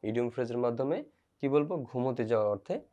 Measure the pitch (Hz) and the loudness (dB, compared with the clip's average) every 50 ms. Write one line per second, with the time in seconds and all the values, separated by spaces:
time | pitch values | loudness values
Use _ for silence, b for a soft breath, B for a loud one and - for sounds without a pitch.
0 | - 107 110 120 120 120 117 - 127 117 120 120 123 120 117 117 135 139 156 220 | -2 -2 0 0 0 0 0 -2 -4 -2 0 0 0 0 2 0 0 0 0 -2
1 | 294 - b b b b _ _ - 139 135 147 147 151 185 165 131 117 - 123 | -4 -8 b b b b _ _ -2 2 2 2 2 2 -2 -4 -6 -6 -4 -2
2 | 123 131 127 123 120 110 117 110 107 104 104 101 - - 185 277 294 _ | 0 0 0 -2 0 2 2 2 4 2 0 0 -2 -4 -6 -6 -6 _